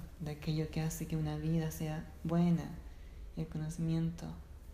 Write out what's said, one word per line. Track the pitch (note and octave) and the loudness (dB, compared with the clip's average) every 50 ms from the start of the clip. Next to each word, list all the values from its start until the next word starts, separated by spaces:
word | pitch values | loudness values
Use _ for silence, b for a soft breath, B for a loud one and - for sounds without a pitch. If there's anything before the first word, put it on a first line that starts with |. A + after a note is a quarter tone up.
| - - - - | -8 -10 -8 -6
de | E3 D3 | -6 -6
aquello | D3+ D3 - D#3+ D#3 D#3 D#3 D#3 | -4 -4 0 0 2 2 2 0
que | - D#3+ | 0 0
hace | D#3+ D#3+ D#3+ - D#3+ | 0 0 0 -2 -2
que | - D#3+ | 0 0
una | D#3+ D#3 D3+ D3+ | 0 2 0 0
vida | D3+ D#3 D#3 E3 E3 D#3+ D#3+ | 0 2 4 4 4 4 2
sea | D#3+ - D#3 D#3 D#3 D#3+ - - - - - | 0 -2 -2 -2 -2 -2 -6 -8 -8 -4 0
buena, | D#3+ E3+ E3+ F3 F3 E3+ D3+ D3 D3+ E3+ - - B B B B B B B B B - | 4 6 8 8 8 6 6 2 -2 -6 -8 -10 B B B B B B B B B -4
el | D#3+ D#3+ - | -4 -4 -2
conocimiento | - D#3 D#3 D#3 E3+ - E3 D#3+ D#3+ E3 E3 E3 E3+ - - D#3+ E3 - - - - - - - | -2 -2 -2 -2 -2 0 2 2 4 4 2 0 0 -4 -6 -8 -8 -8 -10 -12 -14 -14 -12 -12